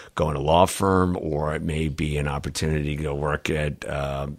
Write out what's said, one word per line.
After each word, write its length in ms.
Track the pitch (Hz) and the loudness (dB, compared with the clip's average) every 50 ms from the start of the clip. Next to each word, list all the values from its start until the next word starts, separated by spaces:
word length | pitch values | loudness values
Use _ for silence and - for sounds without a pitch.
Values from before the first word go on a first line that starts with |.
| - - - | -16 -8 -2
go 140 | - 80 78 | -2 0 0
in 80 | 73 | 0
a 20 | 69 | 0
law 260 | 69 76 82 85 95 | 2 4 6 6 6
firm, 520 | 92 - - 98 98 95 92 92 92 90 - | 4 4 2 2 4 4 4 4 4 2 0
or 340 | - 80 76 73 76 76 78 | -2 -2 -2 -2 -2 -2 -2
it 60 | 78 | -2
may 280 | 85 82 78 78 80 78 | -2 -2 -2 0 0 -2
be 260 | 69 80 80 76 73 | -2 -2 -2 -2 0
an 120 | 73 71 73 | 0 0 0
opportunity 640 | 71 73 - 73 - - 82 78 78 76 73 73 73 | -2 -4 -4 -6 -4 -2 0 0 0 0 0 -2 -2
to 80 | 71 76 | -2 -2
go 100 | 73 71 | -4 -2
work 360 | 71 73 76 73 76 - - | -2 -2 -2 -2 -2 -2 -2
at, 340 | 82 76 76 76 69 - - | -2 0 0 -2 -4 -4 -6
uh, 420 | - 71 69 69 69 69 69 71 71 71 | -6 -4 -4 -2 -2 -4 -4 -4 -6 -6